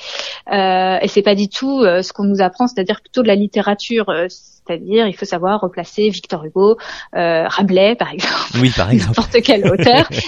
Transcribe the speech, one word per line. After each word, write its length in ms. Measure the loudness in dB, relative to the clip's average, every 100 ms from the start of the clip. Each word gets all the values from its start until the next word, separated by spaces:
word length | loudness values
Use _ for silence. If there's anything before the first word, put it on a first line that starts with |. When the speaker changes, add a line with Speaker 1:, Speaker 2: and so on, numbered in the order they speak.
| -12 -12 -12 -14 -4
Speaker 1:
euh, 460 | 0 2 2 2 0
et 40 | 0
c'est 140 | 0
pas 120 | 2
du 140 | 0 -2
tout, 340 | -4 -4 2
euh, 200 | 2 2
ce 100 | -2
qu'on 120 | -4
nous 160 | -2 2
apprend, 260 | 0 0 -2
c'est-à-dire 340 | -2 -4 -4
plutôt 220 | _ -2
de 60 | 2
la 60 | 2
littérature, 720 | 0 -2 -2 -4 -2 -4 -2
euh, 180 | -2 -4
c'est-à-dire 800 | -8 _ _ -10 -10 -2 0 0
il 80 | -2
faut 100 | -6
savoir 340 | -4 -2 -2
replacer 480 | -4 -6 -8 -2 -2
Victor 360 | -2 -8 -10
Hugo, 320 | -4 2 2 2 -4 -16 -10
euh, 320 | -4 0 0 0
Rabelais 480 | 0 2 4 4
par 160 | 2 -4
exemple, 480 | -6 -6 -6 -4 0
Speaker 2:
Oui, 100 | 2
par 160 | 2 0
exemple. 200 | 2 2 -2
Speaker 1:
n'importe 260 | 0 2
quel 200 | 4 4 2
Speaker 2:
<laughs> 60 |
Speaker 1:
auteur, 360 | 2 4 4 2 -4